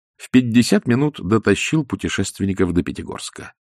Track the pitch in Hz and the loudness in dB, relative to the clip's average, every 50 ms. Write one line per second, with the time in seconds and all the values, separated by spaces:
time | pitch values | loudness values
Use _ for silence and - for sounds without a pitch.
0 | _ _ _ - - - - 127 127 120 110 120 117 - 196 208 - - 117 127 | _ _ _ -20 -4 0 2 2 4 4 4 2 4 4 2 0 2 2 0 2
1 | 147 151 143 - - 87 110 110 - 104 98 - - - - 160 147 - 98 95 | 0 0 -2 -4 -2 0 0 2 2 2 0 0 0 0 0 -2 -2 -2 -4 -4
2 | - - - - 98 - - - 101 98 95 - 95 87 85 87 82 - - - | -4 -4 -2 -2 -4 -4 -4 -4 -4 -2 0 0 0 0 2 0 0 -2 -4 -10
3 | - - - - - - - - - - - _ _ | -10 -12 -12 -12 -12 -14 -14 -16 -18 -18 -20 _ _